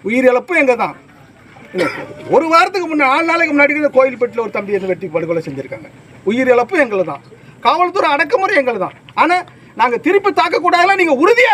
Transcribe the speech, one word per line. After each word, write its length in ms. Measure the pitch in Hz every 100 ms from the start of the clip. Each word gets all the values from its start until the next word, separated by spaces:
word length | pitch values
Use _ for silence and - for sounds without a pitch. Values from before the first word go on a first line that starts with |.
| 202
உயிரிழப்பும் 560 | 247 254 247 247 330
எங்க 100 | 269 233 175
தான். 100 | - - - - - - - - 185 156 - - - - 233
ஒரு 100 | 330
வாரத்துக்கு 360 | 330 370 392 330
முன்ன-, 160 | 302 262
நாலு 160 | 294 330
நாளைக்கு 200 | 339 320
முன்னாடி 200 | 285 285 294
கூட 140 | 294 254
கோயில்பட்டில் 460 | 269 240 240 233
ஒரு 100 | 214 214
தம்பி 200 | 202 196
என்னை 100 | 190
வெட்டி 160 | 170 190 160
படுகொலை 260 | 165 165 156
செஞ்சிருக்காங்க. 420 | 135 - - - - - - 190
உயிரிழப்பும் 540 | 240 254 240 240 359 254
எங்களை 180 | 196 165
தான், 160 | 139 - - - - 233
காவல்துறை 420 | 320 359 370 330 285
அடக்குமுறை 400 | 320 453 381 381
எங்களை 180 | 247 220 156
தான். 100 | - - 208
ஆனா 120 | 294 359 - - - -
நாங்க 160 | 247 240 294
திருப்பி 260 | 403 403 302
தாக்கக்கூடாதுல 560 | 339 294 339 349 359 392
நீங்க 120 | 330 262
உறுதியா 280 | 359 480 494